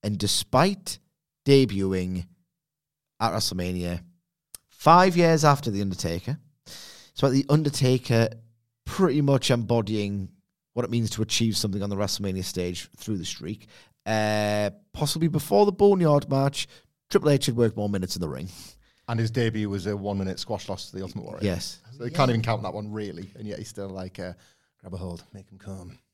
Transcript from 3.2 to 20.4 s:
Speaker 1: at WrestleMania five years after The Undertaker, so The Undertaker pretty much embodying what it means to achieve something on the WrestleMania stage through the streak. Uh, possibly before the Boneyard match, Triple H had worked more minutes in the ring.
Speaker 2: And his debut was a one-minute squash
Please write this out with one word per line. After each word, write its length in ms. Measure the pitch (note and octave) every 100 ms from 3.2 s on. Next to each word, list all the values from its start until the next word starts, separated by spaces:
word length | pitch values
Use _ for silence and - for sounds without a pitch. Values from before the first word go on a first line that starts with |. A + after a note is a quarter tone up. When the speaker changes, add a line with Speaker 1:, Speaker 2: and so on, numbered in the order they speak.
Speaker 1:
at 120 | A2+
WrestleMania 680 | F2+ - F2+ F2 F2+ F2 F2 - _ _ _ _ - _
five 480 | _ - E3+ F#3+ F3
years 280 | E3+ D#3+
after 260 | D#3 C#3 -
The 100 | G2+
Undertaker, 580 | G2+ F#2 E2 E2+ - D3+ _ _ - - - - -
so 160 | - C#3
The 160 | C3 C#3
Undertaker 800 | D3+ D3 - C3 B2+ - A2+ A2+ - - _ _ _
pretty 360 | - - F#3 C#3
much 300 | C#3+ C#3 -
embodying 760 | A#2+ A2+ A#2+ G2+ G#2+ G#2 G2+ F#2+ _ _ _ _
what 100 | -
it 60 | B2
means 200 | A#2 A2
to 120 | A2
achieve 340 | G#2+ - A2+ G2+
something 260 | G#2+ G2
on 80 | G2+
the 60 | G2+
WrestleMania 480 | G2+ - G2 F#2+
stage 440 | F#2 - F2 F2+ - _
through 200 | - G#2
the 80 |
streak. 420 | D#2+ - D#2 G#2+ - - _ _
Uh, 680 | - A2 G#2+ G#2+ G#2 G#2 G#2 G2+ _
possibly 340 | - D3 D#3+ E3
before 380 | D3+ - G3+ G#3
the 60 |
Boneyard 560 | F#3+ G3+ G3 E3 C#3+ C#3
match, 380 | C3+ C#3 - - - _ _ _
Triple 200 | - -
H 160 | C#3 -
had 100 | A#2
worked 200 | A#2 G2+
more 120 | G#2
minutes 260 | G2+ F2+
in 60 | -
the 80 | E2+
ring. 200 | C2 F2+ - - - _ _ -
Speaker 2:
And 100 | A#2
his 120 | A2+
debut 400 | A#2 A#2 A2 G#2+
was 160 | G2+ F#2+
a 100 | G2+
one-minute 420 | G2+ G2 F#2+
squash 300 | F#2+